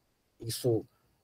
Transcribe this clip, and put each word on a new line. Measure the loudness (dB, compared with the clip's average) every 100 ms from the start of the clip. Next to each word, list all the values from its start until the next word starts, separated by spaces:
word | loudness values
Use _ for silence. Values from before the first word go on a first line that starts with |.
| _ _ _ _
isso, | -8 -2 2 2 0 _ _ _